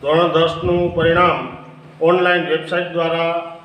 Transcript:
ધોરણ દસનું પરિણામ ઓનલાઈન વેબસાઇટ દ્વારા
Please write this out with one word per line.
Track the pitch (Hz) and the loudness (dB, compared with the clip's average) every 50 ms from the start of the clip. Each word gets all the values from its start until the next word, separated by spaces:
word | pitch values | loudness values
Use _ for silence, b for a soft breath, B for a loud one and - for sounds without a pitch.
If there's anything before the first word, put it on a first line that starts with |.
| 139 | 0
ધોરણ | 139 156 165 175 170 | 2 2 2 2 2
દસનું | 156 160 165 160 - - - 180 175 175 175 170 - | 2 2 2 0 -2 -4 -2 0 0 0 0 0 -2
પરિણામ | 160 160 165 165 175 180 175 156 123 127 127 - - - - - - - - - - | 0 0 2 4 4 4 2 2 0 -6 -10 -12 -16 -18 -20 -20 -20 -20 -20 -10 -2
ઓનલાઈન | 160 165 175 185 180 180 180 175 160 151 | 2 2 2 4 2 2 2 0 0 -2
વેબસાઇટ | 156 160 156 - 180 175 175 165 165 | -2 -4 -2 -4 -4 -4 -4 -4 -4
દ્વારા | 170 165 165 165 170 165 170 170 170 165 - - - - | -2 -2 -2 -2 -2 -2 -2 -2 -4 -6 -10 -14 -18 -20